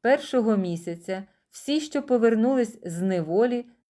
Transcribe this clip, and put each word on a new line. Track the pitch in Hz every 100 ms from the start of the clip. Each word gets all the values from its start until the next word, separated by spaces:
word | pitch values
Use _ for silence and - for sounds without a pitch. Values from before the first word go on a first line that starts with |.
першого | 233 285 285 254 220 208
місяця | 185 170 175 170 - 190 196 _ _
всі, | - - 302
що | 302 285
повернулись | 285 247 233 226 233 262 226 -
з | 175 170
неволі | 190 185 160 185 240 240 240 _